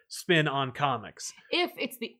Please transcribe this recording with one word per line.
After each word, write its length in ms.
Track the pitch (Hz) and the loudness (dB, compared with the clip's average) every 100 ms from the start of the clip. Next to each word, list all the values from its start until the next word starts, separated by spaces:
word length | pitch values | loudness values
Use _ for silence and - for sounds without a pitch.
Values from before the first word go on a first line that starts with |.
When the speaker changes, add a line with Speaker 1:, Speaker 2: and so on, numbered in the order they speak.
| - | -16
Speaker 1:
spin 400 | - - 165 151 | -4 2 4 4
on 240 | 139 131 | 2 -2
comics. 640 | 117 143 117 95 - - - - | 0 0 0 -6 -12 -14 -14 -4
Speaker 2:
If 200 | 320 349 - | 0 0 -4
it's 200 | 254 - | -8 -6
the 180 | 233 | -10